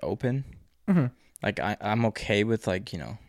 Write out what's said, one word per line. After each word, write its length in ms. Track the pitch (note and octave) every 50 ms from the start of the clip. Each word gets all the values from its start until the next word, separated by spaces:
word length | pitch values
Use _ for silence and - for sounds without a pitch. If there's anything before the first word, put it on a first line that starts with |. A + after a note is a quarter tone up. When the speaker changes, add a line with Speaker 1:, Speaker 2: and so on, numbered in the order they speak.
Speaker 1:
open. 420 | - D#2+ F#2+ - - B2 B2 C#3 C3+ - - - - _ _ _ _ -
Speaker 2:
Mm-hmm. 160 | F#3+ F3 C3+ B2 - _ _ _ _ - -
Speaker 1:
Like, 160 | G2+ G#2 -
I, 180 | - G2 G#2+ -
I'm 240 | - G#2 G#2+ A#2 A#2
okay 380 | A2+ G#2+ - - - G#2+ G2+ G#2+
with, 220 | A2+ A2+ A2 - -
like, 240 | F#2 F#2 G#2+ -
you 60 | - E2+
know, 180 | C#2 A1+ G#2+ A2 -